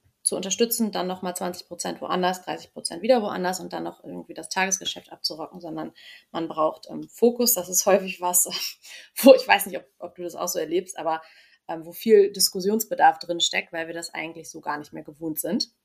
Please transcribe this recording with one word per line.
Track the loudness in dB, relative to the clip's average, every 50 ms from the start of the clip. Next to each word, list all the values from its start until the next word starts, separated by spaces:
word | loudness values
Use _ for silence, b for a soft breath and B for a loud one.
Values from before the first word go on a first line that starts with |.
| _ _ _ _ -4
zu | -4 -4
unterstützen, | -2 -4 -4 0 0 0 0 2 0 -2 -2
dann | 0 -2 -2
nochmal | -4 -4 -4 -6 -6 -6
zwanzig | -4 -6 -6 -6 -8 -12 -16
Prozent | -12 -8 -8 -8 -8 -8
woanders, | -4 -2 0 2 2 0 0 -2
dreißig | -6 -8 -8 -8 -10 -16 -16
Prozent | -10 -10 -10 -8 -4 4
wieder | 4 4 4
woanders | 4 0 -4 -2 -2 -2 -4 -4
und | -8 -10 -8
dann | -8 -8
noch | -8 -10 _ -16
irgendwie | -14 -14 -14 -14 -14 -14
das | -16 -12 -6
Tagesgeschäft | -2 -2 0 0 0 -2 -4 -8 -8 -10 -12 -18
abzurocken, | -16 -8 -8 -8 -6 -6 -10 -12 -12 -14
sondern | -12 -10 -8 -8 -8 -10 B B B B B B B B
man | -6 -6 -6 -4
braucht, | -2 0 0 0 0 -4 -14 -14
ähm, | -12 -12 -12 -10
Fokus. | -2 4 4 4 4 4 2 2 2
Das | 0 -2 -2
ist | 0 2 4
häufig | 6 4 4 4 0 -8 -4
was, | -2 2 2 2 2 2 -2 -6 -6 -6 -8 _ B B B B B
<laughs> | B B 6
wo | 10 10 10
ich | 10 8 4
weiß | 4 4 2 -2
nicht, | -8 -10
ob, | -10 _ _ -16
ob | -16 -16 -12
du | -10 -10
das | -10 -6
auch | -6 -4 -4
so | -2 -4
erlebst, | -4 -2 -2 -2 -2 -4 -10 -6
aber, | -4 -4 -4 -4 b b b b b b b b _ -10
ähm, | -10 -10 -10
wo | -12
viel | -12 -4 4 8 8 8 8 6
Diskussionsbedarf | 4 0 0 0 0 0 -2 0 0 0 -2 -2 0 4 4 4 4 2
drinsteckt, | -4 -6 -4 -2 -2 -2 -2 -2 -4 -4
weil | -6 -8 -8
wir | -6 -8
das | -10 -10 -10 -10
eigentlich | -8 -10 -10 -10 -14 -16 -16
so | -16 -12
gar | -8 -6 -6 -8
nicht | -8 -12 -14
mehr | -14 -14
gewohnt | -14 -14 -8 -6 -6 -6 -4
sind. | -4 -2 -2 -2 -2 -4 _ _ _